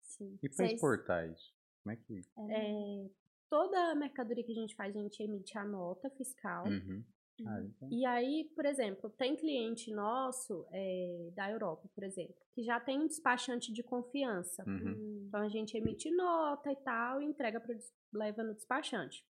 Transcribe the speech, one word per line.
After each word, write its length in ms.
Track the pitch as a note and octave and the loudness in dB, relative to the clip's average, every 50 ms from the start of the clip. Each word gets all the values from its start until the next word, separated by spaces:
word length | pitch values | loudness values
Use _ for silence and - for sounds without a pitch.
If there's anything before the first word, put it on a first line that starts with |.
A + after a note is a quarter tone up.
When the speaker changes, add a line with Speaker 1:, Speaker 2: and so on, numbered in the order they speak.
| - | -16
Speaker 1:
Sim. 340 | - - - G3+ G3 G3 G3 - | -16 -14 -12 -12 -12 -10 -6 -6
Speaker 2:
E 40 | |
pra 80 | C#3 - | -6 0
Speaker 3:
Vocês 160 | - F#3 G#3+ A3+ | 2 2 2 4
Speaker 2:
exportar 540 | A#3 - D3 A#2 F#2+ - - F2+ E2+ E2 E2 | 4 6 4 4 4 4 2 2 2 2 -2
isso? 200 | E2 - - - _ _ _ _ _ _ _ | -6 -10 -16 -20 _ _ _ _ _ _ _
Como 100 | G#2 A2+ | -6 -6
é 20 | |
que 240 | A2+ - _ A2+ F#2+ F2+ _ _ - G#3+ G#3 | -6 -8 _ -10 -10 -10 _ _ -10 -6 -2
Speaker 3:
É. 540 | A3 A3 A3 G#3 G#3+ G#3 G#3 G3+ G3+ G3+ G3 | -2 0 0 0 -2 -2 -2 -4 -6 -6 -8
Speaker 1:
É, 40 | F#3+ - _ _ _ _ _ _ _ | -10 -12 _ _ _ _ _ _ _
toda 420 | - D4 F4 F#4+ G4 F#4 F4 E4 | 4 4 4 4 4 2 4 4
a 40 | D#4 | 4
mercadoria 480 | D4 D4 C4+ - - B3 G#3+ A#3+ A#3 A3+ | 2 0 0 -2 -4 -2 0 0 -2 -2
que 80 | G#3 | -2
a 40 | A3+ A3+ | -2 -2
gente 140 | A3+ G#3+ - | -2 -4 -4
faz, 200 | - G#3 G3 G3+ | -4 -4 -4 -2
a 40 | G#3+ | -2
gente 200 | G#3 G#3 G#3 - G#3+ | -4 -4 -4 -4 -4
emite 340 | G#3+ G#3+ G3+ F#3 - - | -2 -2 -4 -6 -6 -6
a 80 | G#3+ G3+ | -4 -4
nota 460 | G#3 G3+ F#3+ F3+ F3 F#3 F#3 - C4+ | -2 -2 -2 -2 -4 -4 -4 -6 -8
fiscal. 560 | C4+ - C4 - - - - G3 F3 E3+ F3 | -6 -6 -8 -8 -8 -6 -4 -2 -2 0 0
Speaker 2:
Uhum. 360 | G#3 - F#3+ F#3 F#3+ - G2+ A#2 - _ _ _ _ _ - A3+ | 0 0 0 -2 -4 -6 -8 -8 -12 _ _ _ _ _ -10 -6
Ah, 100 | - G#2+ | -4 -4
Speaker 3:
Uhum. 80 | - A3 | -4 -4
Speaker 2:
então. 240 | - - _ B3 C4+ | -6 -10 _ -8 -4
Speaker 1:
E 140 | - A#3+ C4 | 0 2 2
aí, 460 | B3 B3 A#3+ A#3+ C4 D4 D#4 D4+ D#4 - | 4 4 4 4 4 2 0 0 -2 -4
por 120 | - D4 | 2 2
exemplo, 420 | C#4+ C#4+ C4+ A#3+ G3+ F#3+ G3 - G#3+ | 2 4 4 2 0 0 -4 -6 -10
tem 260 | G#3+ - C4 B3+ D4+ | -2 0 2 2 2
cliente 560 | - - D#4 C#4+ B3+ A3+ A3+ A#3 A3+ - A3+ | 2 2 2 2 2 2 0 -2 -4 -4 -4
nosso, 760 | G#3+ G#3 G3+ G#3+ A#3 C4 C4 C4 B3 - - - G#3 E3 D#3+ E3 | -2 0 2 2 2 2 2 0 -2 -4 -4 -4 -4 -4 -4 -6
é, 600 | - F#3+ G3 F#3+ F#3 F#3 F3+ F3 F3 F3 E3+ E3+ F3+ | -4 -2 0 0 0 0 0 -2 -2 -6 -6 -8 -4
da 160 | G3+ G3 G3 | -2 -2 0
Europa, 400 | G#3+ A3+ G#3+ F3+ D#3 - - G3 _ | 0 0 0 0 -2 -2 -8 -14 _
por 80 | - G3 | -6 -6
exemplo, 320 | F#3+ G3 F#3+ E3 - - _ _ _ _ | -6 -4 -6 -8 -8 -10 _ _ _ _
que 80 | - A3+ | -4 2
já 160 | A3+ A#3+ A#3 | 2 2 2
tem 200 | A#3 - C4 C#4 | 2 2 2 2
um 80 | D#4 | 2
despachante 680 | D#4 D#4 - - B3+ B3 B3 - - B3 A#3+ A#3+ - A3 | 2 0 4 6 6 6 6 4 0 0 -2 -2 -2 -4
de 80 | A3+ | -6
confiança. 840 | A#3+ - B3+ B3 A#3+ B3 - C#4+ C#4 B3+ G#3+ F3+ F3 - - - F#3+ | -4 -2 -2 -2 -2 -2 0 0 2 2 2 0 -2 -4 -6 -6 -4
Speaker 2:
Uhum. 240 | G3 G3 - - - - | -2 -2 0 0 -2 -2
Speaker 3:
Hum. 320 | G#3+ G#3+ G#3+ G#3+ G#3 G3+ | -2 -4 -6 -6 -8 -8
Speaker 1:
Então, 140 | G3+ G3+ G#3 | -4 0 0
a 80 | G#3 G#3+ | 0 2
gente 260 | G#3 A3 A3 G#3+ - | 0 0 -2 0 -2
emite 360 | A3+ A3 A3+ - - - D#4 E4+ | 2 2 2 0 0 0 2 4
nota 560 | F4+ F#4 F4+ E4+ E4 D#4+ D4 D4 C#4+ - C#4+ | 4 4 6 4 4 4 4 2 0 0 -2
e 40 | C#4 | -2
tal, 440 | C#4 C#4 C4+ A#3+ A3+ A#3 A#3+ C4 C#4 | 0 0 0 2 2 2 2 2 0
e 60 | D4 | 0
entrega 340 | D4+ C#4+ - C4+ A3+ G#3 A#3 | 0 0 0 0 0 0 0
pro 140 | A#3 - A#3 | -2 -4 -6
des-, 180 | A3 - - _ _ _ _ - | -6 -6 -14 _ _ _ _ -2
leva 300 | G#3 G#3+ G#3+ G#3 A3 A3+ | 0 0 0 0 0 -2
no 100 | A3 G#3+ | -2 -2
despachante. 720 | G#3+ - _ B3+ C#4 D4+ - - G#3 D3+ - - - - _ _ | -6 -2 _ 0 2 2 0 0 0 -2 -2 -6 -12 -18 _ _